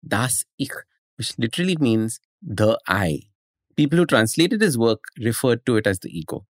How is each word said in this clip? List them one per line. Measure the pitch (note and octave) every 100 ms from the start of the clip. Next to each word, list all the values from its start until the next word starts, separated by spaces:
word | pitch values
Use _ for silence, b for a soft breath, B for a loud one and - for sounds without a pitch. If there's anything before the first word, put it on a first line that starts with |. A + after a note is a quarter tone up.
| -
"das | G2+ B2 - - _
Ich," | - - - _ _ _
which | G#2+ -
literally | A2+ - F3+ E3+
means | C#3 A2 A2 - _ _
"the | E3+ G2+ G#2+ A2+ -
I." | F#2 F#2 D2 - _ _ _ _
People | - D3 E3
who |
translated | F3 B2+ A2+ - F3 G#3+
his | G#3 B2
work | A2+ A2 - -
referred | A2+ A#2 C3 A2+
to | - A2+
it | G#2+
as | F#2
the | -
ego. | E2+ D#2 D2 -